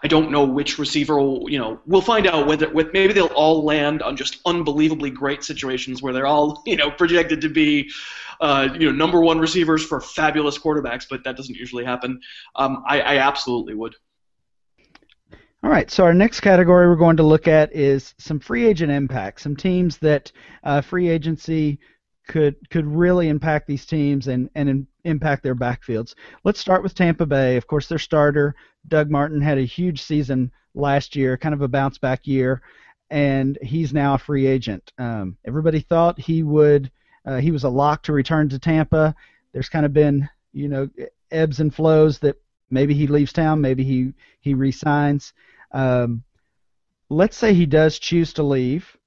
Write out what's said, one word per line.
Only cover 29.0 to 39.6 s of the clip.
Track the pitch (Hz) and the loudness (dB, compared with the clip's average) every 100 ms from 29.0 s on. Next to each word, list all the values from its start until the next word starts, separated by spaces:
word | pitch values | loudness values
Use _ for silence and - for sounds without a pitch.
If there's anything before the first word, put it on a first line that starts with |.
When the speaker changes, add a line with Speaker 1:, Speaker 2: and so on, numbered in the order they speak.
| 151 | 0
Speaker 2:
Martin, | 147 147 151 | 0 -2 -2
had | 147 139 | 0 0
a | |
huge | 131 - 180 147 | -2 -2 -4 -4
season | - 151 135 131 127 _ _ | -4 -4 -2 -2 -4 _ _
last | - 143 143 - | -6 0 0 -2
year, | 147 131 127 | -2 -2 -2
kind | 160 | -4
of | 147 | -4
a | 139 | -2
bounce-back | 135 135 - 135 127 - | 0 -2 -4 -4 -4 -2
year, | 135 127 131 _ _ _ _ _ | -2 0 -2 _ _ _ _ _
and | 151 143 135 135 139 | -2 0 0 -2 -4
he's | 127 156 151 | -6 -4 -2
now | 143 139 | -2 0
a | 135 | -2
free | - 143 135 | -2 0 0
agent. | 135 117 98 _ - | 0 -2 -10 _ -10
Um, | 120 113 95 92 | -8 -6 -8 -12
everybody | - 135 160 156 | -8 -2 -2 -2
thought | - 165 170 175 | -2 0 0 -2
he | 135 160 | -4 -2
would, | 156 151 151 143 135 _ _ _ | 0 4 6 4 0 _ _ _
uh, | - 131 | -8 -4
he | 151 | -2
was | 156 | -2
a | 131 | -2
lock | 123 147 151 | 0 0 0
to | - | -2
return | 147 131 160 151 | -2 0 0 -2
to | 131 | -2
Tampa. | 170 156 151 160 156 151 _ _ _ | -2 0 2 2 0 -2 _ _ _
There's | - | -10